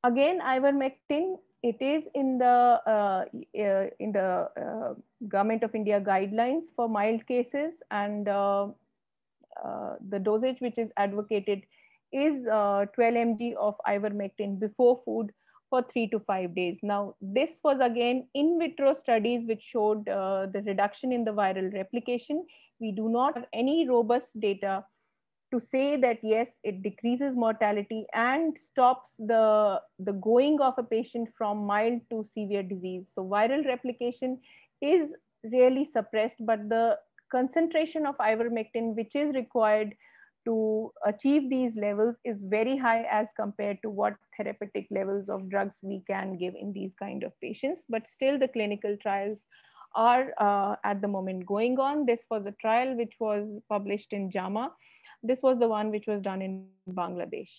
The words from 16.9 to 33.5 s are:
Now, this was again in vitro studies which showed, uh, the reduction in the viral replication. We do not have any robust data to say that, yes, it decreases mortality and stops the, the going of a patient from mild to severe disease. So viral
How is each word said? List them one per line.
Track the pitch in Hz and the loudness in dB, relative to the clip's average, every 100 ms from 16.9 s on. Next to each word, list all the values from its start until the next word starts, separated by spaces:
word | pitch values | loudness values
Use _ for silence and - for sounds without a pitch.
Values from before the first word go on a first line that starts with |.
Now, | 202 202 - 190 214 | -2 -4 -8 -4 -2
this | 320 - 302 | -2 0 0
was | 269 254 | 2 2
again | 233 240 254 254 | 2 0 0 -4
in | 277 302 339 | 0 2 2
vitro | 320 - 269 277 | 0 2 2 2
studies | - 226 214 240 226 | 2 2 2 -2 -2
which | 220 - | -6 -4
showed, | 240 214 214 208 196 | 0 2 2 -2 -2
uh, | 190 196 190 | -2 -2 -4
the | 196 208 | -6 -4
reduction | 196 202 202 262 247 | 0 0 -2 -2 -2
in | 220 | -2
the | 208 | 0
viral | 196 190 190 202 | 0 0 -4 -4
replication. | 190 240 233 247 - 302 349 - _ _ 226 | -6 -6 -4 -4 -2 -6 -6 -18 _ _ -6
We | 196 | -2
do | 220 233 | 0 2
not | 269 262 | 0 -2
have | 240 220 | -8 -2
any | 262 320 277 | 0 2 4
robust | 247 220 247 247 220 214 | 2 4 0 0 -4 -2
data | 196 202 190 - _ _ _ _ _ _ | -2 -2 -4 -6 _ _ _ _ _ _
to | 247 | -6
say | - 262 277 294 | -2 0 2 4
that, | 247 233 220 | 2 2 0
yes, | 220 233 _ - | 0 0 _ -8
it | 190 | -6
decreases | 202 196 233 247 277 247 | -8 -4 -2 0 -2 0
mortality | 226 220 214 208 202 220 208 | 0 2 0 0 -4 -8 -6
and | - 240 277 330 311 - | -2 0 2 0 -4 -6
stops | - 247 262 - - 220 | 4 4 4 -4 -12 0
the, | 226 220 214 208 190 - _ | 4 6 6 4 0 -6 _
the | 190 196 202 | -6 -4 4
going | 240 277 302 269 | 4 6 4 2
of | 254 | 0
a | 240 | -2
patient | 226 240 240 226 _ | -2 -2 -6 -8 _
from | 214 208 202 | -4 -2 0
mild | 208 226 240 _ | 0 2 -2 _
to | 226 214 - | -8 -8 -8
severe | 202 202 | -4 -2
disease. | 185 190 180 185 190 | -4 -6 -6 -8 -10
So | - | -8
viral | 190 202 233 | -2 0 2